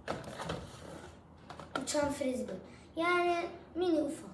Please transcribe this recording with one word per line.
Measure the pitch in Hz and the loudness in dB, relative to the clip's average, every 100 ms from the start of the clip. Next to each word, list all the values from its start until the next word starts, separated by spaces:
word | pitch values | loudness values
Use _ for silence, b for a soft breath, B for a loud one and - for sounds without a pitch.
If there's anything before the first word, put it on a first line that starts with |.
| - - - - - - - - - - - - - - - - - - | -6 -6 -8 -8 -6 -6 -8 -14 -14 -14 -14 -18 -20 -20 -16 -16 -6 -4
Uçan | 262 302 285 | 0 2 2
frisbee. | 262 262 247 202 190 - B B 320 | 2 0 0 -2 -6 -10 B B 0
Yəni | 339 349 349 339 349 - - 330 | 4 6 6 4 0 -6 -8 0
mini | 359 311 | 4 4
ufo. | - - - | 4 -2 -10